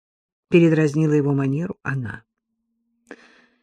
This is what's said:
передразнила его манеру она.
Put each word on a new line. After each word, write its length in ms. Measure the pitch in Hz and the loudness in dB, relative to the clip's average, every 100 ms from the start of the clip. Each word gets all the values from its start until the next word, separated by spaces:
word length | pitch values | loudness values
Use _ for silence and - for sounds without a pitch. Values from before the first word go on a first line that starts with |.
| _ _ _ _ - | _ _ _ _ 0
передразнила 640 | 175 165 156 151 147 156 | 4 4 4 0 0 0
его 200 | 151 139 | 2 0
манеру 440 | 139 139 139 180 - | 0 -2 -4 -6 -10
она. 400 | - 135 113 - _ _ _ _ _ _ _ _ - - - _ _ _ | -10 -8 -8 -12 _ _ _ _ _ _ _ _ -20 -20 -20 _ _ _